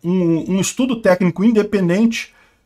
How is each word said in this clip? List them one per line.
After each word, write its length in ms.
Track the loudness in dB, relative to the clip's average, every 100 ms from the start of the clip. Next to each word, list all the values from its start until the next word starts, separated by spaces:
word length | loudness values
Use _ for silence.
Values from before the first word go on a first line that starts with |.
um, 520 | -4 0 0 0 -2 -2
um 60 |
estudo 340 | -2 -2 -4 0
técnico 480 | 0 2 0 0
independente 920 | 2 2 0 0 0 2 0 -2 -10 _ _ _